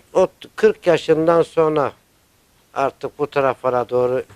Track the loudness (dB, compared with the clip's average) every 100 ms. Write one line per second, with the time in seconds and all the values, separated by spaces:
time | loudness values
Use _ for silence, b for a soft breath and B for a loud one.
0 | _ -2 -2 _ -20 0 0 0 0 0
1 | 2 0 2 2 0 0 0 0 -4 -6
2 | _ _ _ _ _ _ _ -6 -6 -6
3 | -14 -8 -6 -2 -2 -2 -2 -2 -2 -2
4 | 0 -4 -8